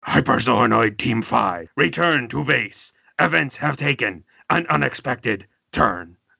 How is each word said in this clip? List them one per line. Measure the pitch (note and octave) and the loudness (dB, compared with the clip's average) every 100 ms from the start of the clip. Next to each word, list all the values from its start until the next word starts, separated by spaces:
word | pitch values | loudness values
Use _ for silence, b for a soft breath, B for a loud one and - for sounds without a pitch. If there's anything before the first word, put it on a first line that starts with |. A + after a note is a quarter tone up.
| - | 0
Hyperzoonoid | - C3+ - A#2 A#2 A#2+ A2 A2+ G#2+ | 0 2 2 2 2 4 4 2 0
Team | - A2+ | -2 -2
Five, | A2 A#2+ G#2 F2 E2 - | 0 0 0 -2 -8 -2
return | D3 - E3+ D#3 A#2+ | -2 2 0 0 -2
to | B2+ C#3+ | -6 0
base. | C#3 G#2+ - - _ b b | -2 -2 -10 -18 _ b b
Events | E3 D#3+ D3 - | 2 2 0 -2
have | D3 C#3 | -4 -2
taken | D3 C#3 A#2 F2+ - b b | -2 0 -2 -6 -14 b b
an | E3 E3+ | 0 2
unexpected | D3+ C3+ - - B2 B2 G#2 - _ _ | 0 0 -4 -6 -4 -2 -4 -6 _ _
turn. | - A#2 F2+ F2 F2 | 0 0 0 -8 -18
<laughs> | _ _ | _ _